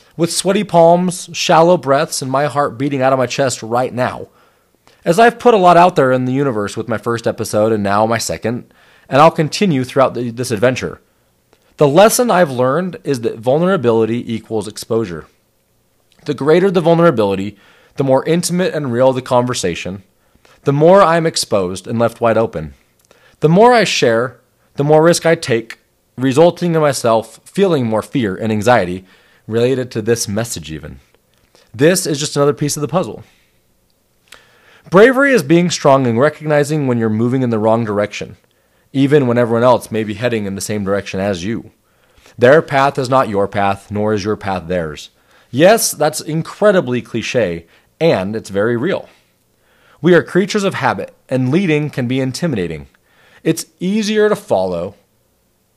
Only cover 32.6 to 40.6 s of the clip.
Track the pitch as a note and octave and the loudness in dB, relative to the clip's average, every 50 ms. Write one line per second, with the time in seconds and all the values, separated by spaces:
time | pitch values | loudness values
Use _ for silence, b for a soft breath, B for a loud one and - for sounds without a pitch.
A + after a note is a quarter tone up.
32.6 | D#3 D3 - D3+ C#3+ - - F#3 E3+ A2 - - - _ _ _ _ _ _ _ | -4 -6 -4 -6 -6 -4 -4 -4 -4 -6 -10 -16 -18 _ _ _ _ _ _ _
33.6 | _ _ _ _ _ _ _ _ _ _ _ _ _ b b b b b b b | _ _ _ _ _ _ _ _ _ _ _ _ _ b b b b b b b
34.6 | b b b b b b - F#3 A3 C4 B3+ B3+ C#4 C#4 C4 A3 C#3+ C3+ E3 E3+ | b b b b b b 4 6 6 6 4 4 2 2 2 0 2 2 2 2
35.6 | F3 F3 - - - D3 C3+ C3+ C3+ A#2+ A2+ A2+ C3+ D3+ D3 - D#3 D#3 D3+ D3 | 2 0 -2 0 2 4 4 4 2 2 0 2 0 0 0 -4 -4 -2 0 0
36.6 | C#3+ B2+ D#3 D#3 C#3+ C3 B2 A#2 A2+ A2+ G#2+ G#2+ A#2 B2 B2 C3+ C3 A#2+ A#2 G#2+ | 0 0 -2 -2 -2 -2 -2 0 -2 -2 0 0 0 0 0 0 -2 -2 -2 0
37.6 | G#2+ A2+ A2 A#2 A#2 G#2+ G#2 G2+ G#2 G2+ - - - - - - _ _ _ _ | 2 2 2 0 0 -2 -2 -2 -4 -4 -6 -10 -14 -14 -18 -20 _ _ _ _
38.6 | _ _ _ _ _ _ - C3+ C#3 C3+ D3 D3+ C3+ A#2+ A#2 B2 B2 A2+ A#2 A#2 | _ _ _ _ _ _ -2 0 2 4 4 2 2 2 0 0 0 0 2 2
39.6 | A#2+ B2+ B2 B2+ - - - A2 A2 G#2 G#2 G2 B2 B2 A#2 A2 G#2 G2 G2 G2 | 4 4 2 2 0 -4 -6 -4 -4 -6 -6 -4 -4 -4 -4 -4 -4 -6 -8 -8